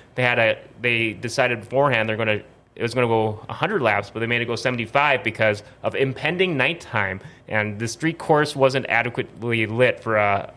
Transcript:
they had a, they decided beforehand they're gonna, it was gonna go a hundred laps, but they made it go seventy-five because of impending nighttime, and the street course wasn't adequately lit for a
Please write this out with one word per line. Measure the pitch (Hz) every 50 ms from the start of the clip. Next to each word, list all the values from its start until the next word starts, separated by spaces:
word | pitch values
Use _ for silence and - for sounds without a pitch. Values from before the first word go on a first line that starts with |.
| - - -
they | 127
had | 123 123 123 120
a, | 113 110 - - - - - -
they | 117 123 117 113 113 110
decided | 101 98 120 117 - 139 127 123 120 104
beforehand | 104 - 123 135 143 139 123 110 110 110
they're | 110
gonna, | 107 113 110 107 104 - - - - _ _ -
it | -
was | 110 113 117
gonna | 127 123 113
go | 113 110 110 110 104 104 - -
a |
hundred | 117 - 151 185 220 175
laps, | 123 107 104 101 101 -
but | - 110
they | 113
made | 117 120 117
it | 117
go | 113 117
seventy-five | 110 - 127 123 117 110 - - 139 147 147 135 127 -
because | 113 - - 113 107 104 101 - - - -
of | - 110 98
impending | 101 135 135 123 - - 151 180 180 190 185 156
nighttime, | 127 127 151 170 170 - - - 107 98 95 95 95 - - - - - -
and | 107 107 107 107 104 104
the | 117 113
street | - - 160 165 160 -
course | - - 156 147 151 147 -
wasn't | 139 135 131 135 131 - -
adequately | 107 117 117 120 - 131 - - - - 117 120 117 113 110
lit | 104 110 117 127 120 - -
for | - 113 110
a | 107 104 101 101 98 - - -